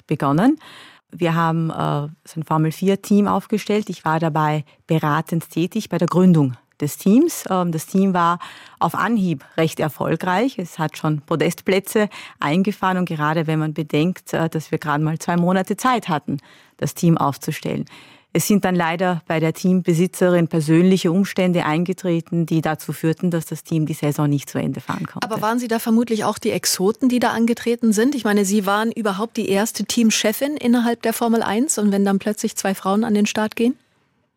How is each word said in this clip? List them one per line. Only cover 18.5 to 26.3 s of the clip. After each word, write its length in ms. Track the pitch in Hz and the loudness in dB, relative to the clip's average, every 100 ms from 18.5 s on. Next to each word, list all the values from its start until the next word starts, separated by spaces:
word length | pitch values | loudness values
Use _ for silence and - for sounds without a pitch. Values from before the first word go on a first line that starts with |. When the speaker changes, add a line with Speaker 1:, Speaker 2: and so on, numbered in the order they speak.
| 202 | 2
Speaker 1:
dann 120 | 185 180 | 2 0
leider 460 | 165 170 180 170 - | 0 0 0 -2 -2
bei 140 | 160 | 0
der 100 | 160 | 0
Teambesitzerin 960 | 160 185 185 175 165 185 - 180 175 165 | 0 2 2 2 2 0 2 4 4 2
persönliche 640 | 165 151 165 185 190 175 | 0 4 4 6 4 2
Umstände 540 | 185 190 - 185 170 151 | 0 0 0 0 2 0
eingetreten, 800 | 156 175 180 185 165 - 170 160 | 0 -2 -4 -2 -2 -2 -2 0
die 160 | 160 | 0
dazu 320 | 156 151 - | 0 -2 -6
führten, 360 | 147 160 156 180 | -4 -2 -2 -2
dass 160 | 165 - | -2 -6
das 180 | 156 | -10
Team 220 | - 160 156 | -4 -2 -2
die 80 | |
Saison 360 | 156 147 143 147 | -2 -2 0 0
nicht 200 | 143 - | 0 -2
zu 80 | 135 | -4
Ende 220 | 147 123 | -4 -6
fahren 260 | - 185 165 | -8 -8 -8
konnte. 240 | - 214 | -8 -6
Speaker 2:
Aber 120 | 220 | -2
waren 180 | 208 247 | -2 -2
Sie 80 | 240 | -2
da 120 | 226 | -2
vermutlich 440 | 240 226 233 214 | 2 2 2 0
auch 140 | 185 | -2